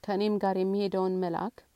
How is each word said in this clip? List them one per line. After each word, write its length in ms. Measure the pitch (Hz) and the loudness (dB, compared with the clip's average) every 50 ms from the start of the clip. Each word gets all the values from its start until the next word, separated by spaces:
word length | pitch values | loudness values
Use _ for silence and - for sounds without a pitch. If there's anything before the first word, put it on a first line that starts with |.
| - | -2
ከእኔም 320 | - 208 190 208 214 208 202 | -2 0 2 2 2 2 2
ጋር 180 | 202 196 190 185 | 0 0 0 2
የሚሄደውን 580 | 190 190 196 202 202 196 190 190 185 185 185 185 | 0 0 0 0 0 0 0 0 0 0 0 0
መልአክ 380 | 185 175 170 - 175 220 - - - _ _ | -2 -2 -2 -2 -4 -6 -8 -10 -20 _ _